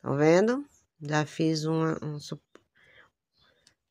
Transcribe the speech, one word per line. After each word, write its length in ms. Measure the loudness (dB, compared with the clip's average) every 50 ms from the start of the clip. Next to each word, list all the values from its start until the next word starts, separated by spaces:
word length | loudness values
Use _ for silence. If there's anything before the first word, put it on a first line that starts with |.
Tão 140 | -4 -4 0
vendo? 480 | 4 6 6 6 6 4 2 0 -2 -6 _ _ _ _ _ _ _
Já 240 | -8 -2 -2 -2 -2
fiz 400 | -2 -4 -2 0 0 0 -2 -2
uma, 320 | -2 -2 0 0 -2 -2 -4 -6
um 160 | -10 -10 -12
su-, 200 | -12 -14 -14 -16 _ _ _ -20 _ _ _ _ _ _ _ -20 -20 _ _ _ _ _ _ _ _ _ _ _ _ _ _ _ _ _